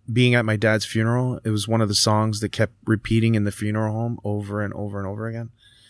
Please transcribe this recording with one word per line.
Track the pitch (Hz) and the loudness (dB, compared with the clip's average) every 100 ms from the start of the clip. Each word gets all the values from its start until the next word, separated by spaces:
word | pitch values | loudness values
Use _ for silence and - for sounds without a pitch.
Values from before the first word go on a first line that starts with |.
| - | -2
being | 113 123 | 4 4
at | 120 | 4
my | 110 107 | 2 2
dad's | 107 107 | 4 2
funeral. | - 110 113 123 127 120 | 0 0 0 0 0 -2
It | 110 | -2
was | 107 104 | -2 0
one | 113 | 0
of | 107 | 2
the | |
songs | 104 113 107 110 104 | 2 2 2 2 -2
that | 107 | -4
kept | - 110 - - | -2 -2 -2 -2
repeating | 110 - 113 113 | -2 2 2 4
in | 110 | 2
the | 101 | 0
funeral | - 107 107 110 | -2 -4 -2 -2
home | 107 117 120 | -2 -4 -6
over | 104 104 101 104 | -4 -6 -4 -4
and | 101 | -4
over | - 101 98 | -6 -8 -6
and | 95 | -8
over | 104 113 | -8 -8
again, | 113 117 - _ _ _ | -8 -10 -14 _ _ _